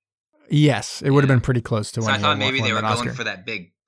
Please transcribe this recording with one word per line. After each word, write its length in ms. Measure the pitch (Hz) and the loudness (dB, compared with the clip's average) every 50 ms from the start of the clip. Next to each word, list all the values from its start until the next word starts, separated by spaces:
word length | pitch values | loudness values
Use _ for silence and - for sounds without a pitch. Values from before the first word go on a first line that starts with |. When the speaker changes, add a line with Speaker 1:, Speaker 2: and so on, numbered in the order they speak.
| _ _ _ _ _ _ _ _ _ - | _ _ _ _ _ _ _ _ _ -2
Speaker 1:
Yes, 500 | - 147 151 147 127 104 - - - - - | 2 4 4 4 2 0 -2 -8 -10 -4 0
it 80 | 143 | 2
would 120 | 135 143 139 | 4 4 4
have 60 | 135 | 4
Speaker 2:
Yeah. 60 | 135 | 4
Speaker 1:
been 40 | 123 - | 2 2
pretty 180 | - 127 120 113 | 2 0 -2 -2
close 280 | - 117 107 107 - - | -2 -2 -4 -4 -4 -6
to 100 | 127 113 | -4 -2
Speaker 2:
So 40 | |
Speaker 1:
when 80 | 110 135 | -2 -2
Speaker 2:
I 40 | 113 | 0
Speaker 1:
he 40 | - | 0
Speaker 2:
thought 60 | 151 | 0
Speaker 1:
won, 80 | 151 135 | 0 0
Speaker 2:
maybe 180 | 135 131 131 135 | 0 0 0 0
Speaker 1:
won 80 | - 123 | 0 0
Speaker 2:
they 40 | 113 | 0
were 60 | 110 110 | 0 0
Speaker 1:
that 120 | 110 107 | 0 0
Speaker 2:
going 120 | 120 120 120 | -2 -2 -4
Speaker 1:
Oscar. 40 | 120 | -6
Speaker 2:
for 100 | 123 117 | -6 -6
that 220 | 110 98 92 92 | -8 -8 -8 -10
big 260 | 113 110 101 87 87 _ _ _ | -10 -10 -10 -12 -16 _ _ _